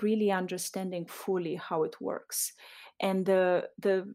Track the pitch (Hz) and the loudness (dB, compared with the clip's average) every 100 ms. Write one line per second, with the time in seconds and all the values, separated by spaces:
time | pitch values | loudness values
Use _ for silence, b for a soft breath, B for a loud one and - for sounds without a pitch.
0 | 208 220 208 190 185 185 - 190 185 180 | 2 4 4 2 0 -4 -6 -4 -4 -4
1 | 170 - - 185 165 170 - 165 156 - | -6 -8 -2 -2 -2 -4 -4 -2 -2 -2
2 | - - - - - B B B B - | -6 -6 -6 -6 -6 B B B B -4
3 | 196 190 185 190 180 180 - - 202 190 | 0 2 4 4 6 4 0 -2 0 2
4 | 196 | 0